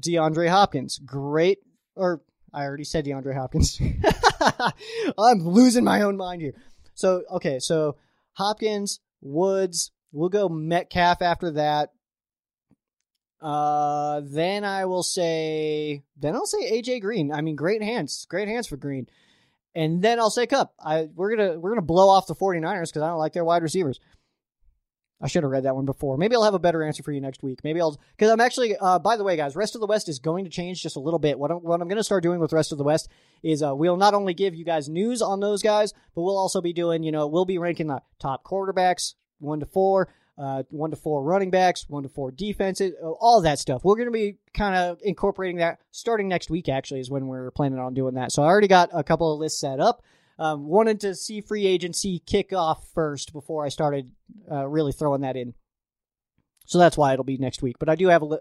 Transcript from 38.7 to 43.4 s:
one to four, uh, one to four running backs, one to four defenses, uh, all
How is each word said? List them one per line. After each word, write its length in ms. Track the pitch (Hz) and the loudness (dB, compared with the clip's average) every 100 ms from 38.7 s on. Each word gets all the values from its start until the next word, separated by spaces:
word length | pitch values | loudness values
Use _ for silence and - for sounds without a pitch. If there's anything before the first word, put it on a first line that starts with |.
| 185 180 175 - - _ _ | 0 2 0 -6 -10 _ _
one 220 | 147 151 | -8 -6
to 60 | 139 | -2
four, 420 | 190 190 190 180 _ _ - | 2 4 4 0 _ _ -12
uh, 260 | 139 135 131 | -8 -6 -8
one 220 | 156 160 | -6 -6
to 60 | 151 | -6
four 260 | 160 147 | -4 -2
running 280 | 139 190 190 | 0 0 2
backs, 380 | 185 185 175 - | 4 2 0 -8
one 140 | 143 | -10
to 80 | 135 | -10
four 200 | - 131 | -8 -10
defenses, 600 | 131 208 196 196 190 190 156 | -8 -8 -4 -4 -2 -4 -4
uh, 60 | 165 | -10
all 320 | 160 233 233 | 0 6 6